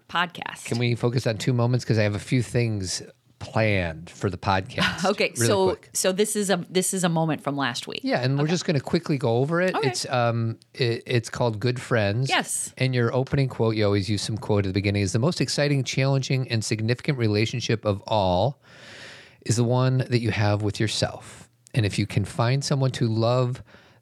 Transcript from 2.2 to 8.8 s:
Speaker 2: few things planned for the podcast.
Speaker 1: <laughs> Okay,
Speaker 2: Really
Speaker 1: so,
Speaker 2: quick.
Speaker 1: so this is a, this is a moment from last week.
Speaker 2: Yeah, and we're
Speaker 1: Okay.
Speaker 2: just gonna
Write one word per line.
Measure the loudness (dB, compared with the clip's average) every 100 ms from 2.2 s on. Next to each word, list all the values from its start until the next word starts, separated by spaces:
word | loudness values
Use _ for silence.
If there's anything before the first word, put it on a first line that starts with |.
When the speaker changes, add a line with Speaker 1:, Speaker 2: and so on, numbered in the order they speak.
Speaker 2:
few | 0 0
things | 0 0 0 -2 -4 -6 -10 -20 _ -20
planned | -6 0 2 2 -2 -6 -14
for | -6 -4
the | -2
podcast. | 0 0 0 -2 -2 0
Speaker 1:
<laughs> | -2
Okay, | 0 -2 0
Speaker 2:
Really | 2
Speaker 1:
so, | 4 2
Speaker 2:
quick. | 0 -6
Speaker 1:
so | -2 0
this | 0 0
is | 0 0
a, | -2 0
this | -2 0
is | 0
a | 0
moment | 2 0 -2
from | -4 -2
last | -2 -4 -8
week. | -8
Speaker 2:
Yeah, | -2 0
and | 2 2
we're |
Speaker 1:
Okay. | 2
Speaker 2:
just | 0
gonna | 0 -2